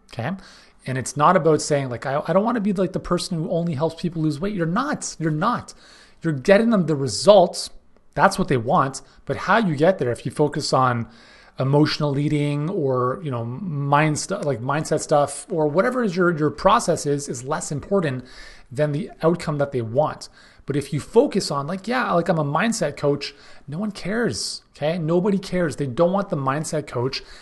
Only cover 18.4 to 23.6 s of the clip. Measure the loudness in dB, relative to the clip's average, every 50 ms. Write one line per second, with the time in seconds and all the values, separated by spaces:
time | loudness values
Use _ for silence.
18.4 | -20 -20 -20 -20 -20 -10 -4 -2 0 0 0 -2 -4 -8 -6 0 2 2 2 2
19.4 | -2 -4 -2 -2 -2 -2 -2 -4 -4 0 0 0 0 0 -2 -8 -14 -18 -20 -20
20.4 | -20 -20 -20 -12 _ -4 -4 -4 -4 -4 -6 -6 -6 2 4 4 4 4 2 -2
21.4 | -2 -2 -4 -4 -4 -4 -6 -6 -6 -4 -2 -2 0 0 0 2 2 2 2 2
22.4 | 2 2 2 2 2 0 0 0 -2 -4 -2 0 0 0 0 0 -4 -10 -14 -16
23.4 | -20 -20 -20 -18